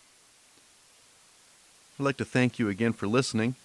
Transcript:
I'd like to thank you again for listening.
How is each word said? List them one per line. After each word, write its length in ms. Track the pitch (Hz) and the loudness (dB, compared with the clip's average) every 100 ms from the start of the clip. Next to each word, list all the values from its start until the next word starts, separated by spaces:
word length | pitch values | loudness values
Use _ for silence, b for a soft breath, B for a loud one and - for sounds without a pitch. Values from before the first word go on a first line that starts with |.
| - - - - - - - - - - - - - - - - - - - - | -20 -20 -20 -20 -20 -20 -20 -20 -20 -20 -20 -20 -20 -20 -20 -20 -20 -20 -18 -4
I'd 40 | |
like 140 | 139 135 | -2 -2
to 80 | 110 | -2
thank 340 | 131 123 - | 2 2 0
you 100 | 107 | -2
again 240 | 98 117 | 0 0
for 140 | 110 101 | 0 0
listening. 480 | 120 135 110 113 131 | 0 0 0 -2 -4